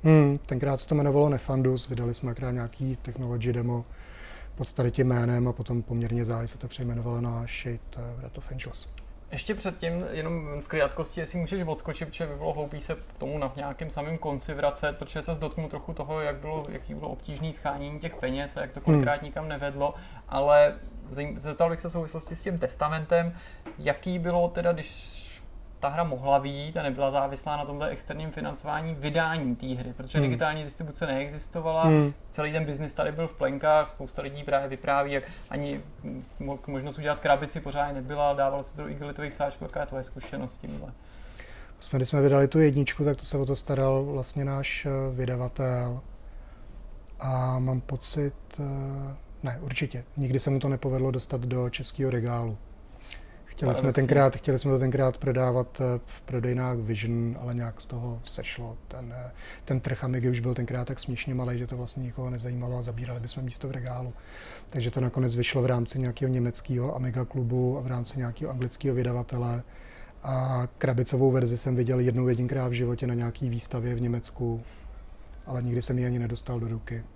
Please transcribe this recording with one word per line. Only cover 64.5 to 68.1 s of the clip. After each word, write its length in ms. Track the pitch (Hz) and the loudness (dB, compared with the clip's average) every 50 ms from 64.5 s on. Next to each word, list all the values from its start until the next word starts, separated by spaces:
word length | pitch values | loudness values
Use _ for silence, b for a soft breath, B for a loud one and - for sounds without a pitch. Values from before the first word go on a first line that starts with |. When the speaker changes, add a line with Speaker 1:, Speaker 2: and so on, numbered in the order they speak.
| B B B B | B B B B
Speaker 1:
Takže 220 | - 135 113 120 | -2 0 0 0
to 100 | - 135 | 2 2
nakonec 340 | 127 123 - 135 127 123 117 | 2 2 2 2 2 2 2
vyšlo 260 | 120 120 - - 139 | 2 0 2 2 4
v 40 | 120 | 4
rámci 340 | 127 123 120 117 113 - 135 | 4 4 2 0 0 0 -2
nějakého 320 | 127 123 117 - 135 131 127 | -2 -2 0 0 0 2 2
německého 640 | 127 120 120 120 - - - 131 123 120 143 - | 2 2 0 0 -4 -4 -2 0 0 0 0 -2
Amiga 300 | - 127 127 113 127 123 | -2 -2 0 0 -2 -2
klubu 520 | 120 - 135 123 117 123 127 127 123 131 | -2 0 0 0 2 2 4 4 2 2
a 40 | 143 | 0
v 60 | 117 | -2
rámci 300 | 127 127 120 120 - | -2 -2 -2 -4 -4